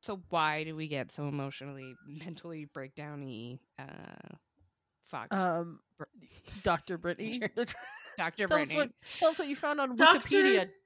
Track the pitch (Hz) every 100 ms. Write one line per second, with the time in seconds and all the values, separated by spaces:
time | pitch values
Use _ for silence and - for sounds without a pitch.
0 | - 196 170 170 156 151 160 156 156 143
1 | 123 - 147 143 139 - 139 135 131 123
2 | - 151 160 160 170 160 147 - 131 143
3 | 147 147 135 113 120 127 _ - 135 -
4 | - 50 - - _ _ _ _ _ _
5 | _ 143 110 196 180 165 170 156 _ _
6 | 151 - - - - 202 196 170 - 175
7 | 175 170 220 240 220 - 240 - - -
8 | - - 165 - 208 311 285 294 277 -
9 | - - 330 320 294 277 294 294 269 240
10 | 320 330 - 392 381 381 185 -